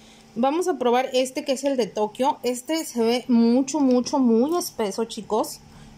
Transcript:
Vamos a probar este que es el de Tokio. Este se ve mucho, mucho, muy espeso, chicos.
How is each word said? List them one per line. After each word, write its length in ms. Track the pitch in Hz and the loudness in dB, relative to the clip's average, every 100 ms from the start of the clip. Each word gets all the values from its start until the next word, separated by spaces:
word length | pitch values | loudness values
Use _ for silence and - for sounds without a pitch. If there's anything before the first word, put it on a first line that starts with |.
| - - - | -20 -20 -16
Vamos 320 | - 262 311 359 | -4 -2 0 -2
a 100 | 285 | 0
probar 320 | 247 240 262 | 0 0 0
este 320 | 254 262 262 | 0 -2 -4
que 80 | 285 | -4
es 100 | 254 | -2
el 140 | 285 269 | -2 -2
de 100 | 202 | -2
Tokio. 520 | - 208 214 254 - | -2 -4 -2 -2 -2
Este 420 | 240 247 - 320 | -4 -6 -4 -6
se 180 | 311 240 | -4 -2
ve 220 | 226 240 226 | 0 0 2
mucho, 500 | 233 233 240 269 311 | 4 4 4 2 2
mucho, 400 | 269 247 247 294 | 2 2 2 2
muy 400 | 254 226 269 349 | 4 4 2 0
espeso, 460 | 349 - 214 196 | -4 -6 -6 -4
chicos. 560 | 226 - 185 214 311 - - - - | -6 -6 -4 -2 -2 -6 -18 -20 -20